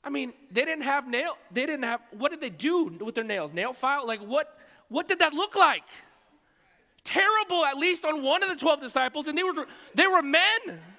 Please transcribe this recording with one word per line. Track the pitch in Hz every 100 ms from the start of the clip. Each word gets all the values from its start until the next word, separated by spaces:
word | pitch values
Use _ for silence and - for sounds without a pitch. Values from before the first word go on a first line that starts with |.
I | 285
mean, | 285 254 - _
they | 202
didn't | 311 311
have | 262 277 254
nail, | 240 330 - _
they | 190
didn't | 294 294
have, | 240 233 -
what | 208 277
did | 320
they | 262
do | 160 277 349
with | 311 165 214
their | 226
nails? | 220 202 151
Nail | 165 226
file? | 254 262 285 240
Like, | 220
what, | 208 277 302 - - - _
what | 262 349
did | 359
that | 320
look | 294 415
like? | 403 330 196 - - - _ _ _ _ _ _ _ _ _
Terrible, | - 359 392 440 403 349
at | 294 277
least | 339 339
on | 311 302
one | 269 339
of | 381
the |
twelve | 330 294 294
disciples, | 262 262 254 302 294
and | 302
they |
were, | 370 330 262 - -
they | 226 381
were | 370
men. | 285 320 392 453 415 165 165